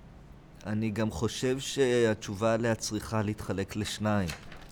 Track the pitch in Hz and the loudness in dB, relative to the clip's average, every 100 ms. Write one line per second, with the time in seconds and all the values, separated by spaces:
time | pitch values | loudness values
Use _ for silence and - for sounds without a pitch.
0 | - - - - - - - 107 113 104 | -18 -20 -20 -20 -20 -14 -4 -2 0 0
1 | 110 104 110 - 131 131 131 - 135 123 | 0 0 -2 0 0 0 -2 2 4 6
2 | 117 107 - 98 113 110 117 113 - 107 | 4 4 -2 0 2 4 2 0 0 -4
3 | - 110 104 107 - 92 98 104 101 - | 0 0 0 -2 -2 -2 -2 -2 -4 0
4 | 107 104 90 - - - - | 2 2 2 -4 -10 -16 -12